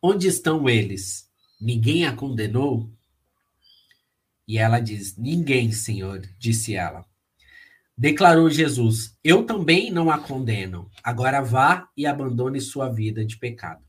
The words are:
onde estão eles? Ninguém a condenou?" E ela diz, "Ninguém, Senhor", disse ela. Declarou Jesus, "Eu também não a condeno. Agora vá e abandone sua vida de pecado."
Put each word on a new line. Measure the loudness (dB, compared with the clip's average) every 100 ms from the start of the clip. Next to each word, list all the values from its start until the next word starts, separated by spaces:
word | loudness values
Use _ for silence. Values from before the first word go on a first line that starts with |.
onde | 2 2 2
estão | 0 0 2 4
eles? | 2 0 -6 -10 -12 _ _ _ _
Ninguém | -4 0 2 2
a | 0
condenou?" | -2 -6 -4 -2 -2 0 -2 -6 -18 _ _ _ _ _ _ _ _ _ _ _ _ _ _ -4
E | 0
ela | 2 2
diz, | -2 -8 -12 -10
"Ninguém, | -4 -2 0 2 0
Senhor", | -4 -6 -6 -6 -10 -14 -6
disse | -2 -2 -2
ela. | -4 -6 -8 -20 _ _ _ _ -20 -20 _ _ -2
Declarou | 0 6 6 8 6
Jesus, | 4 2 2 2 0 -4 _
"Eu | 4 4
também | 4 -2 2 2 2
não | 0 0
a | 0
condeno. | -4 -6 -4 -4 -6 -10 -14 -10
Agora | -8 -2 0 0
vá | 0 2 4 2 -4 -6
e | -4
abandone | -2 -4 -2 -4 -4
sua | -8 -6 -6
vida | -4 -4 -4
de | -6 -6
pecado." | -10 -10 -14 -16